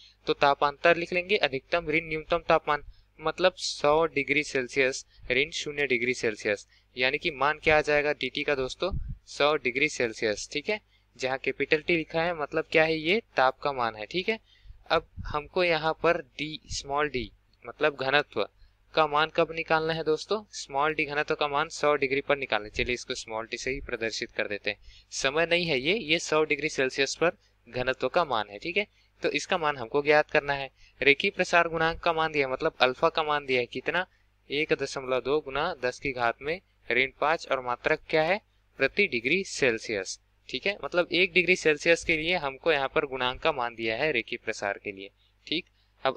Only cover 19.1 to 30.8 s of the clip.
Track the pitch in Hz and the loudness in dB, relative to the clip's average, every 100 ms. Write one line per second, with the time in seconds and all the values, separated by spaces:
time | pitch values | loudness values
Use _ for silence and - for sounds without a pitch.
19.1 | 147 156 - 160 165 160 160 160 165 156 | 2 2 2 0 -2 0 0 0 -2 0
20.1 | 156 - 208 214 - - 139 151 156 156 | -2 -2 -4 -4 -14 -4 0 0 0 -2
21.1 | 147 151 156 147 143 160 - 147 147 135 | -2 -2 0 0 0 -2 0 2 2 2
22.1 | 135 - 143 131 107 104 - 120 120 - | 0 0 0 0 -2 -2 -4 -2 -4 -6
23.1 | 123 - 110 113 120 131 139 - 117 110 | -10 -6 -6 -6 -8 -6 -6 -6 -6 -6
24.1 | - 120 - 107 101 104 101 - - - | -6 -6 -6 -4 -4 -4 -6 -10 -20 -14
25.1 | - 135 147 165 170 170 135 139 220 151 | -4 -2 0 2 0 0 0 0 0 0
26.1 | 165 - 156 156 143 151 - 131 - 135 | -2 2 2 2 0 -2 0 0 0 -2
27.1 | - 165 - _ _ - 127 127 127 131 | 2 0 0 _ _ -10 -4 -2 -2 0
28.1 | 175 160 117 104 101 165 190 208 _ _ | 0 2 0 -2 -8 -6 -4 -4 _ _
29.1 | _ 170 143 - 185 151 139 113 147 143 | _ -2 -2 -2 0 0 -2 -2 0 4
30.1 | 151 151 151 143 139 135 - | 4 4 2 0 -2 -6 -12